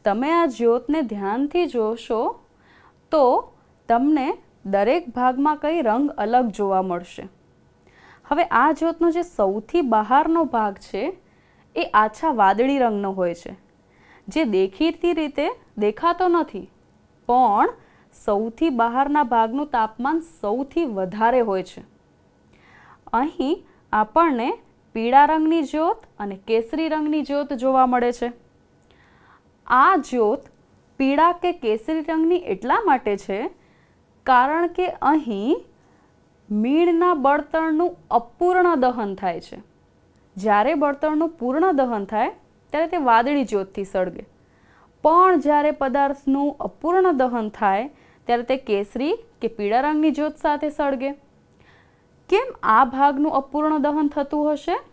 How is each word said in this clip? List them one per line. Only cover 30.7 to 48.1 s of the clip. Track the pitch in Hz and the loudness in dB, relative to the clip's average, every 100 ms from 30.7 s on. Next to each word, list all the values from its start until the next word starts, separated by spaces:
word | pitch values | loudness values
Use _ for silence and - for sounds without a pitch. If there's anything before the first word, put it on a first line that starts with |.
| _ _ - | _ _ -2
પીળા | 269 285 339 349 | 0 4 2 2
કે | 349 349 | -4 -2
કેસરી | 226 226 370 320 | -2 -4 -2 -4
રંગની | 311 320 330 349 349 | -2 0 2 0 -2
એટલા | 190 247 370 | -6 -2 0
માટે | 403 262 214 202 | 2 0 0 -4
છે, | - 196 330 - _ _ _ _ _ _ - | -4 -6 -6 -10 _ _ _ _ _ _ 2
કારણ | 247 269 320 339 | 4 4 0 -2
કે | 339 359 - 269 | -2 -4 -2 0
અહીં | 311 240 196 220 370 - _ _ _ _ _ _ _ _ | 0 0 -4 -2 -2 -4 _ _ _ _ _ _ _ _
મીણના | 208 226 302 349 330 359 339 | -2 0 2 2 2 2 2
બળતણનું | 262 285 285 320 320 311 349 349 _ | 2 0 -2 -4 -2 0 -2 -4 _
અપૂર્ણ | 240 240 _ 349 370 359 320 | -4 -4 _ 0 2 2 2
દહન | 254 240 208 185 | 0 -2 -8 -6
થાય | 190 175 | -6 -6
છે. | - - - _ _ _ _ _ _ - | -12 -20 -20 _ _ _ _ _ _ -6
જ્યારે | 208 208 240 320 | 2 2 2 2
બળતણનું | 294 277 311 302 320 | 0 0 -2 0 -2
પૂર્ણ | 330 240 277 381 | -4 -4 0 2
દહન | 285 254 220 196 | 2 0 -2 -4
થાય, | 214 277 - _ _ _ | -2 -2 -6 _ _ _
ત્યારે | 294 330 | -4 -2
તે | 349 | 0
વાદળી | 262 226 240 294 226 | 4 4 4 0 0
જ્યોતથી | 202 190 - 196 | -4 -4 -10 -6
સળગે, | 190 185 165 - _ _ _ _ _ _ _ | -4 -4 -6 -20 _ _ _ _ _ _ _
પણ | 302 339 370 349 | 4 6 6 4
જ્યારે | 285 294 294 302 | 4 2 2 0
પદાર્થનું | 269 269 277 277 - 269 285 285 | -2 0 0 0 -2 0 -2 -4
અપૂર્ણ | - - 311 370 370 | -10 -6 0 2 2
દહન | 277 254 240 214 | 2 0 0 -6
થાય, | - 208 196 269 - _ | -2 0 0 -4 -14 _